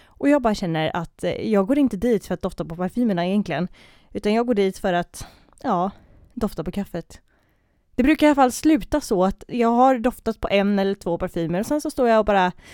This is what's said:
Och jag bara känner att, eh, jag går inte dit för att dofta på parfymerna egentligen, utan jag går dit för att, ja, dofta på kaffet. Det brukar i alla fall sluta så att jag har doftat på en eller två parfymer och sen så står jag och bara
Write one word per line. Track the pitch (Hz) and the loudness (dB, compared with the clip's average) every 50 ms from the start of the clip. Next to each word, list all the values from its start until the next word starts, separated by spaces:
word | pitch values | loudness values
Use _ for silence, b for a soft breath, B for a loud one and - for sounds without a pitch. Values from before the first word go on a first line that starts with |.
| B | B
Och | B B B - 285 | B B B 2 2
jag | 294 285 | 2 4
bara | 247 226 208 | 2 0 -2
känner | - 202 170 165 156 156 - - | 0 -2 -4 -2 -2 -2 -2 -4
att, | - 165 - _ - - | -6 -8 -8 _ -8 -6
eh, | 180 - - - 220 | -6 -4 -4 -2 0
jag | 214 196 190 | 2 2 2
går | 190 277 | 2 2
inte | 294 277 247 214 | 2 2 0 0
dit | 180 233 247 226 185 - | -2 0 0 0 0 -2
för | - 185 | -4 -8
att | - | -6
dofta | - 180 - - 165 | -6 -8 -6 -6 -8
på | 156 165 | -8 -6
parfymerna | 170 185 185 - 240 247 220 190 175 175 | -6 -6 -4 -2 -2 -2 0 0 0 0
egentligen, | 185 196 208 202 180 147 143 143 - b b b b b b b b | 0 0 -2 -2 -2 -4 -4 -4 -6 b b b b b b b b
utan | b 202 - 208 214 | b -4 -2 0 0
jag | 233 240 | 0 0
går | 240 240 | 0 0
dit | 202 196 190 190 | 2 0 0 -2
för | - - 190 175 | -2 -4 -2 0
att, | 175 175 - - - - B B B B B _ - - | 0 -2 -4 -10 -16 -16 B B B B B _ -10 -4
ja, | 269 196 175 180 202 b b b b b b b b b | -2 -2 0 -2 -4 b b b b b b b b b
dofta | 240 220 202 - - 156 | -4 -4 -4 -4 -6 -8
på | 180 | -8
kaffet. | - 202 190 - - 170 - _ - - _ _ _ _ _ _ _ _ _ _ _ _ _ _ - | -6 -8 -8 -8 -8 -12 -12 _ -20 -20 _ _ _ _ _ _ _ _ _ _ _ _ _ _ -4
Det | - 240 | 0 2
brukar | 277 311 - 311 | 2 4 4 4
i | 302 | 4
alla | 285 | 6
fall | 285 262 254 | 6 4 2
sluta | - - - 311 320 233 180 - - 294 | 2 0 2 2 2 2 0 -2 -4 -4
så | - - 220 180 185 | -2 -2 0 0 2
att | 190 196 _ - | 0 -2 _ -12
jag | - 220 240 226 226 | -8 -2 0 0 2
har | 233 240 254 269 262 240 | 4 4 4 4 4 2
doftat | 226 247 - - - 220 220 - | 0 -4 -4 -4 -6 -6 -6 -4
på | - - | -4 0
en | 196 202 196 202 202 196 | 0 2 2 2 0 0
eller | 196 196 196 | 0 0 -2
två | - - 185 170 | -4 -4 -4 -4
parfymer | 165 190 170 - 175 170 156 170 185 | -4 -4 -6 -4 -4 -4 -2 -2 -4
och | 220 | -2
sen | - 294 302 | -2 -4 -4
så | - 311 | -4 -6
står | - - 247 233 | -2 0 2 4
jag | 220 220 | 4 2
och | 208 | 2
bara | 214 202 190 180 180 - B B B | 2 2 2 2 0 -2 B B B